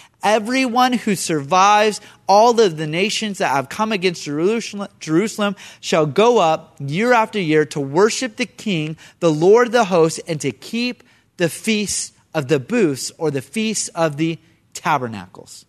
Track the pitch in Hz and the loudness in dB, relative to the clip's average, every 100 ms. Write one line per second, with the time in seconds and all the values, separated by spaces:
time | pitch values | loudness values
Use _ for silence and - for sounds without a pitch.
0 | - _ 196 226 214 254 262 233 254 247 | -20 _ 0 0 0 -2 0 2 2 0
1 | 226 185 - 156 139 185 202 208 214 202 | -2 -4 -2 -4 0 2 4 4 2 -2
2 | - - - 202 233 226 214 156 156 160 | -12 -12 2 4 6 4 2 0 -6 -2
3 | 214 - 214 190 170 139 131 - 220 208 | -2 -2 -6 -4 -2 -2 -4 -4 -4 -2
4 | 185 170 151 147 180 226 - 202 202 - | -2 -4 -6 -2 -2 -2 -4 -10 -14 -14
5 | 156 160 214 - 208 196 - - - 175 | -2 0 0 -2 -4 -4 -14 -16 -2 0
6 | 151 135 233 233 165 160 - _ 139 160 | 2 4 4 4 2 0 -6 _ -8 -2
7 | 240 240 220 214 160 156 147 151 135 151 | 2 2 2 -2 2 2 2 -4 -4 2
8 | 220 - 254 214 240 - 220 170 151 160 | 2 0 -6 -6 -8 -6 -4 -4 -4 -10
9 | - _ 170 151 180 226 240 240 190 180 | -18 _ 0 2 4 6 4 2 2 2
10 | 160 - - 156 139 - - 233 247 240 | 2 0 -8 -6 -6 -8 -8 -6 -6 -8
11 | _ _ _ - 170 - - 214 202 - | _ _ _ -4 -4 -2 -2 -2 -2 -6
12 | - _ _ 160 131 147 123 240 175 131 | -8 _ _ -6 0 -2 0 0 0 -2
13 | - - 156 139 - 226 220 214 - 175 | -8 -6 -4 -4 -6 -6 -4 -4 -8 -4
14 | 165 143 165 160 _ _ _ - 175 143 | -4 -2 -4 -4 _ _ _ -8 -2 -2
15 | 123 104 87 87 85 - | -2 -8 -14 -20 -20 -20